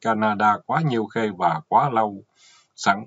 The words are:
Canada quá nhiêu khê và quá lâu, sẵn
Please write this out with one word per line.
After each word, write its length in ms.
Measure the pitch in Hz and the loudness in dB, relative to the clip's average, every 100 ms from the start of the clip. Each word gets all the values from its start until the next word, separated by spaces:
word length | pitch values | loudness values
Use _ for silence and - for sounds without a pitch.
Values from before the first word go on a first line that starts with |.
Canada 560 | 113 110 107 101 104 101 - | -4 0 0 2 2 0 -2
quá 160 | 143 | -2
nhiêu 240 | 156 117 107 | 0 -2 -2
khê 240 | - 110 90 | -2 -4 0
và 240 | 92 80 - | -2 -2 0
quá 220 | 110 143 | 2 2
lâu, 340 | 113 104 98 - _ - _ _ - | 0 -2 -4 -16 _ -20 _ _ -6
sẵn 300 | 101 101 | -2 -2